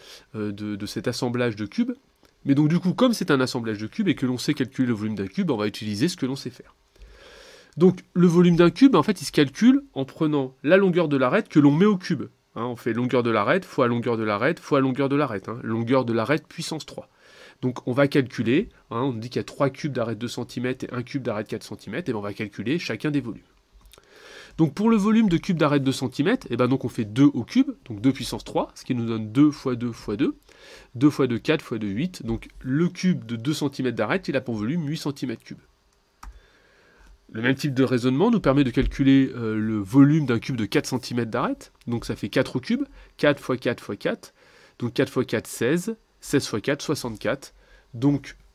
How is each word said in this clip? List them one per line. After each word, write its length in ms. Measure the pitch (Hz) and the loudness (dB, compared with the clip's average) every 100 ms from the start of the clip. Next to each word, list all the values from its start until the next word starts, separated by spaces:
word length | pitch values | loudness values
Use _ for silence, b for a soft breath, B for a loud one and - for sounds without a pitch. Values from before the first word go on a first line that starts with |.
| B B B | B B B
euh, 160 | 107 104 | -8 -8
de, 240 | 101 104 | -6 -8
de 120 | 104 104 | -8 -8
cet 200 | - 117 | -6 -6
assemblage 480 | 120 123 123 120 | -4 -4 -2 -2
de 120 | 104 104 | -4 -6
cubes. 260 | - 240 240 _ _ _ _ | -4 -4 -6 _ _ _ _
Mais 120 | 139 139 | 0 2
donc 120 | 151 | 4
du 120 | 170 | 2
coup, 120 | 180 | 0
comme 200 | - 254 | 2 2
c'est 180 | - 180 | 2 0
un 100 | 139 | 2
assemblage 380 | 127 127 113 104 | 2 -2 -4 -6
de 80 | 107 | -6
cubes 220 | - 110 | -2 -2
et 80 | - | 0
que 100 | 127 | -2
l'on 120 | 123 | -2
sait 160 | - | -4
calculer 340 | 147 120 - 127 | -2 -4 -2 -2
le 60 | |
volume 200 | 110 107 | 0 -4
d'un 140 | 104 98 | -4 -6
cube, 220 | - 185 | -2 -2
on 60 | 117 | 0
va 120 | 107 | -2
utiliser 400 | - 107 104 156 | -4 -6 -2 -2
ce 80 | 180 | -2
que 100 | 131 | -6
l'on 80 | |
sait 160 | 135 123 | -6 -10
faire. 240 | - - _ _ B B B B B B B B - | -14 -20 _ _ B B B B B B B B 4
Donc 240 | 180 185 - | 4 4 -2
le 120 | 175 175 | 4 6
volume 300 | 165 175 165 | 8 6 6
d'un 140 | 170 | 4
cube, 260 | 165 269 185 | 6 6 6
en 80 | |
fait, 160 | 147 202 | 2 -2
il 60 | 143 | 0
se 40 | |
calcule 540 | - 147 - 233 269 - | 2 2 4 6 6 2
en 120 | 135 | -6
prenant 520 | 135 - 156 147 131 135 | -8 -2 0 0 -2 -4
la 140 | 139 190 | 4 4
longueur 280 | 196 175 160 | 6 2 2
de 120 | 139 | 2
l'arête 300 | 127 185 - | 2 2 2
que 120 | 156 | 6
l'on 100 | 143 | 6
met 140 | 147 | 6
au 140 | 208 190 | 4 4
cube. 260 | - 135 - - _ - | 0 -4 -6 -14 _ -8
Hein, 80 | |
on 100 | 120 | -6
fait 200 | 120 123 | -4 -4
longueur 280 | 113 123 127 | -2 2 2
de 80 | 117 | 2
l'arête 340 | 110 104 180 | 2 2 0
fois 220 | 180 - 123 | 0 0 2
longueur 300 | 120 120 113 | 2 0 -2
de 80 | |
l'arête 340 | 110 101 127 170 | -2 0 0 -2
fois 220 | - 143 | 0 2
longueur 280 | 135 127 139 | 2 0 0
de 60 | |
l'arête, 340 | 143 143 104 101 | 0 -2 -4 -8
hein, 120 | 117 | -10
longueur 420 | 113 113 117 131 | -4 -4 0 0
de 100 | 120 | 2
l'arête 340 | 113 110 156 - | -2 0 -2 -4
puissance 360 | - - 160 | -12 -10 -10
trois. 240 | - - - B B B B B | -10 -16 -18 B B B B B
Donc 240 | 127 123 - | -6 -4 -4
on 60 | |
va 160 | 123 139 | 2 2
calculer, 640 | 151 120 - 110 143 240 b b | 2 -2 -2 0 0 -2 b b
hein, 120 | 113 | -4
on 100 | 139 | -4
dit 160 | 117 117 | -4 -6
qu'il 100 | 120 | -8
y 20 | |
a 40 | |
trois 240 | 104 - 139 | -8 -2 -2
cubes 240 | 135 151 | -2 -6
d'arête 240 | 123 113 110 | -4 -4 -4
deux 120 | 117 | -8
centimètres 580 | - 120 - 123 123 - | -8 -10 -6 -6 -6 -8
et 80 | |
un 80 | 120 | -8
cube 200 | 120 143 | -8 -6
d'arête 240 | 120 107 107 | -4 -6 -6
quatre 160 | 110 | -10
centimètres, 460 | - 104 - 117 185 | -12 -16 -10 -8 -6
et 40 | |
ben, 40 | 110 | -6
on 40 | |
va 100 | 101 | -6
calculer 460 | 98 107 - 107 165 | -8 -10 -8 -6 -4
chacun 320 | - 113 151 | -6 -6 -4
des 100 | 143 | -4
volumes. 240 | 120 - - _ _ _ - - B B B B B - | -6 -12 -18 _ _ _ -20 -20 B B B B B -2
Donc 160 | 160 | -2
pour 160 | 143 220 | 2 2
le 80 | 226 | 2
volume 320 | 202 220 220 | 4 2 4
de 80 | 165 | 2
cube 220 | - 170 | 0 0
d'arête 260 | 156 143 | 2 2
deux 80 | 135 | 0
centimètres, 540 | 127 127 - 151 240 - | -2 -4 -2 0 -2 -4
et 80 | 120 | 0
ben 120 | 123 | 2
donc 180 | 131 120 | 0 -2
on 20 | |
fait 160 | - | -6
deux 220 | 107 107 143 | -4 4 4
au 100 | 127 | 4
cube, 260 | 110 247 269 233 | 0 0 0 -2
donc 160 | - 104 | -12 -2
deux 120 | 123 | 0
puissance 320 | 131 123 110 | 0 -6 -8
trois, 280 | - 165 311 | -6 -6 -6
ce 120 | - - | -10 -6
qui 80 | |
nous 100 | 123 | -4
donne 260 | 117 113 110 | -2 -4 -4
deux 200 | 113 151 | 4 4
fois 260 | 143 135 123 | 4 -4 -4
deux 160 | 120 | -6
fois 240 | 113 - 104 | -8 -8 -2
deux, 220 | 180 - B B B B B | -2 -4 B B B B B
deux 160 | 120 143 | 2 2
fois 160 | 135 131 | 4 0
deux, 120 | 113 | 0
quatre 240 | - 151 | 0 -2
fois 140 | - 113 | -2 -6
deux, 100 | 104 | -4
huit. 380 | 101 180 - | -4 -4 -6
Donc 240 | 113 113 - - | -6 -8 -8 -14
le 280 | 135 139 175 | -4 0 0
cube 380 | 180 185 147 117 | 0 0 0 -2
de 100 | 117 | -6
deux 180 | 117 | -4
centimètres 420 | 151 147 - 127 113 | -2 -4 -2 -4 -2
d'arête, 300 | 107 185 - | -2 -2 -2
il 80 | 135 | -4
a 40 | |
pour 140 | 127 | -4
volume 340 | 110 107 170 143 | -4 -2 -4 -4
huit 80 | 156 | -6
centimètres 480 | 151 139 131 117 | -6 -6 -8 -8
cubes. 160 | - - _ _ _ _ _ b b b b b b b b b b b _ | -12 -20 _ _ _ _ _ b b b b b b b b b b b _
Le 120 | 110 | -4
même 120 | 120 | -2
type 200 | 135 151 | 0 -2
de 100 | 127 | 0
raisonnement 460 | 127 127 127 131 220 | 2 2 0 2 2
nous 100 | 226 | 2
permet 240 | 147 139 | 2 2
de 60 | 131 | 2
calculer, 600 | 135 120 - 135 135 131 120 | 2 0 2 4 6 4 -2
euh, 180 | 113 | -4
le 220 | 110 107 110 | -2 -2 -2
volume 480 | 95 131 139 160 | 2 6 8 6
d'un 140 | 139 117 | 2 0
cube 180 | - 123 | -2 -4
de 80 | |
quatre 220 | 101 143 - | 0 -2 -2
centimètres 440 | 127 - 120 117 | -6 -4 -4 -2
d'arête. 420 | 117 180 269 - _ - | -2 -4 -6 -12 _ -6
Donc 200 | 117 - | -6 -4
ça 100 | 107 | -6
fait 140 | 107 | -4
quatre 260 | 139 127 135 | -2 -2 -4
au 40 | |
cube, 240 | - 247 285 b b - | -2 -4 -4 b b -2
quatre 200 | 147 143 | 0 0
fois 200 | - 127 | -2 -4
quatre 260 | 127 117 | -2 -4
fois 120 | - 101 | -8 -6
quatre, 360 | 160 233 - b b b b _ | -4 -6 -10 b b b b _
donc 160 | 120 | -6
quatre 180 | - 135 | -2 -2
fois 120 | 131 | -2
quatre, 220 | 120 113 - | -2 -4 -6
seize, 480 | - 117 170 202 220 _ _ | -4 0 0 -4 -10 _ _
seize 260 | - 143 - | -2 -2 0
fois 140 | 110 | -4
quatre, 220 | - 147 | -4 -4
soixante-quatre. 720 | - 147 123 107 104 131 - b b b b | -4 -6 -6 -6 -6 -6 -8 b b b b
Donc, 420 | 120 139 143 - - _ | -2 0 0 -4 -18 _